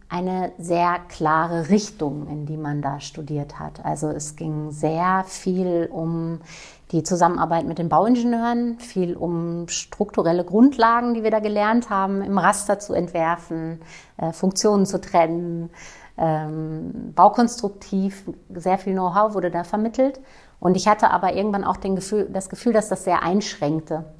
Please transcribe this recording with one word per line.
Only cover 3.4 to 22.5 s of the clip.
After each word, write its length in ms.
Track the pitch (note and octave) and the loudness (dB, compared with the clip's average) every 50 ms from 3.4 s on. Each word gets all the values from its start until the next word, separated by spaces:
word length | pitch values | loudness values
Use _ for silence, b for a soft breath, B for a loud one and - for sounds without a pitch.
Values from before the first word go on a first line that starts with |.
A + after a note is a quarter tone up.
| C#3+ D3 - - | -6 -6 -10 -12
hat. 240 | D#3 D3+ D3+ - - | -12 -12 -12 -8 -6
Also 260 | D#3 D#3 D3 D3+ D3+ | -6 -4 -2 -2 -4
es 280 | D3+ D3+ D3+ - - | -4 -4 -8 -10 -10
ging 340 | - E3 D#3+ D3+ D3+ D3+ D3+ | -8 -6 -6 -4 -4 -6 -8
sehr 540 | D3 D3+ D3+ D3+ D#3+ E3 F3 F3+ F#3 F#3+ F#3+ | -6 -2 -2 0 0 0 2 2 2 2 0
viel 600 | F#3+ - - - F#3+ F#3 F#3 F#3 F3+ F3 E3+ E3+ - | -2 -8 -6 -4 -2 0 0 0 0 0 0 0 -2
um 500 | - E3+ E3 E3 E3 E3 E3 E3 E3 D#3+ - B B B B B B B B - | -4 -4 -4 -2 -2 -2 -4 -4 -6 -8 -10 B B B B B B B B -4
die 120 | - D#3+ D3+ | -2 -2 0
Zusammenarbeit 640 | - F#3+ E3+ E3+ E3+ F3 - E3 D#3+ E3+ E3+ C#3+ | 0 2 4 4 4 4 2 0 2 2 0 0
mit 120 | - E3 F3+ | -2 -2 -2
den 100 | E3+ E3 | 0 2
Bauingenieuren, 880 | D#3 D#3 F#3+ A3+ B3+ A#3+ A#3 A#3+ A#3+ A#3 A#3 A#3+ A#3+ A#3+ A#3+ A#3+ A#3 A#3 | 4 4 6 4 4 4 2 2 0 0 0 0 0 0 -2 -2 -4 -8
viel 380 | - - - F#3 F3+ F3 F3 | -12 -6 -4 -2 -2 -2 -2
um 520 | - - E3+ E3+ E3 E3+ E3+ E3+ E3+ E3+ E3+ | -2 -2 -2 -2 -2 -2 -2 -4 -6 -6 -6
strukturelle 760 | - - - - - - G3+ G3+ - - F#3 E3+ E3+ F3 F3 | -8 -8 -8 -8 -4 -4 -4 -2 0 0 2 2 2 2 0
Grundlagen, 680 | F3 F3 G#3+ A#3+ C#4 C#4 A#3 A3+ A3+ A#3 A#3+ A#3+ A#3+ A#3+ | 2 6 8 8 8 8 6 4 4 4 4 2 0 0
die 80 | A3+ G#3+ | 0 0
wir 80 | A3 | 2
da 80 | A3 A3 | 2 2
gelernt 500 | G#3 G#3 G#3 G#3 G#3 G#3+ A3+ A#3+ A#3 - | 0 0 0 0 2 2 2 2 0 0
haben, 320 | G#3 G3 F#3+ F#3+ G3 G3 | 0 0 0 0 0 -2
im 160 | G3 G3 G3 | -2 0 0
Raster 420 | G3 E3+ F#3+ G#3 - - - G3+ G3 | 2 4 4 4 2 0 -2 -2 -2
zu 140 | - - - | -2 -2 -2
entwerfen, 880 | - F3 E3+ - E3+ D#3+ E3 E3+ E3+ E3+ - E3 E3 D#3+ E3 E3 D#3+ D#3+ B B B B B B B | -2 -2 -2 -2 0 0 0 0 -2 -4 -8 -8 -6 -6 -6 -8 -10 -14 B B B B B B B
äh, 140 | - E3 E3 | -6 -6 -4
Funktionen 520 | - - F#3 F#3+ - - G#3 G#3 G3+ F#3+ | -2 0 0 0 2 2 4 4 4 4
zu 160 | F#3+ - F3 | 2 0 -4
trennen, 720 | - - - F3 E3 D#3+ E3 E3+ F3 E3+ E3+ E3+ E3 E3+ B B B B B B B B B - | -4 0 2 4 4 4 2 -2 -4 -4 -6 -6 -8 -10 B B B B B B B B B -2
ähm, 960 | D#3+ D#3+ D#3 D#3 D#3 D3+ D#3 D#3+ D#3 D#3 D#3+ D#3+ E3 E3+ - - - - D#3 | 0 0 0 0 -2 -4 -6 -6 -6 -6 -6 -8 -8 -8 -8 -10 -10 -4 4
baukonstruktiv, 1080 | - F3 G#3 G#3 - A#3 A#3 - - - G3+ - - - - G3+ F#3+ F#3+ G3 F#3+ - - F3+ - - - - F#3+ | 6 6 6 8 6 2 2 2 -2 -6 -6 -6 -8 -8 -4 -2 0 0 -2 -4 -6 -12 -14 -14 -14 -16 -16 -12
sehr 220 | F3 D#3+ F#3 F#3 | -6 -2 0 0
viel 160 | F#3 F#3+ G3 F#3+ | 0 0 -2 -2
Know-how 400 | F#3+ F#3 F3+ F3 G3+ G#3+ G#3+ G#3 | 0 0 0 2 2 2 2 2
wurde 180 | G3 F3 F3 | 0 -2 -2
da 140 | E3+ E3+ E3+ | -2 -4 -4
vermittelt. 560 | F3 - G#3 G#3+ A#3 A3 - C4 C#4 C#4 - b b b b b b b b b | -4 -2 -2 -2 0 0 2 0 0 0 -4 b b b b b b b b b
Und 140 | F3 F#3 | 2 2
ich 100 | F#3+ - | 4 4
hatte 240 | G#3+ G#3+ G#3 - - | 2 4 4 4 4
aber 240 | - F3+ G3 F3+ F3 | 4 2 2 0 0
irgendwann 300 | F3+ G3+ G#3+ G3+ G3 F#3 | 0 0 0 -2 -2 -2
auch 120 | - F#3 | -2 -2
den 200 | - - G3 F#3+ | -2 -2 -2 -2
Gefühl, 320 | F3+ F3+ - G#3+ G#3+ G3 - - | -2 -2 -2 -2 -2 -2 -2 -4
das 160 | F#3+ F#3+ | -6 -8
Gefühl, 240 | - | -8